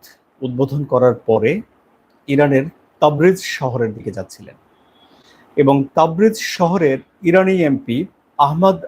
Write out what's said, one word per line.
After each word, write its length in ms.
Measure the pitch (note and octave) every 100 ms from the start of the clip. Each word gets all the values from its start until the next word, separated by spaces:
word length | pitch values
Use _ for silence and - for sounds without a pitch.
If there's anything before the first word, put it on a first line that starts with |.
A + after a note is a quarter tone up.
| - _ _ _
উদ্বোধন 420 | C3 B2 C3+ C#3+
করার 300 | C#3 B2+ B2
পরে 480 | B2 - A2 A2+ G3 - _ _ _ _ _ -
ইরানের 380 | C#3 D3 C3+ D#3+ - _ _
তাবরিজ 400 | D3+ D3 F3+ F#3+
শহরের 520 | - - C3 - A2+
দিকে 180 | - G#2+
যাচ্ছিলেন 440 | G2 - - F2 - _ _ _ _ _ _ _ _ _ -
এবং 280 | C#3 C#3 C3+
তাবরিজ 440 | - E3 E3 A3 A3
শহরের 600 | - - E3+ F#3 D3+ C3+ - _
ইরানি 420 | E3 F#3 F#3+ F#3
এমপি 420 | D3+ C3+ - A#2+ F#3 _ _ -
আহমদ 400 | C#3+ D#3 F#3+ F3+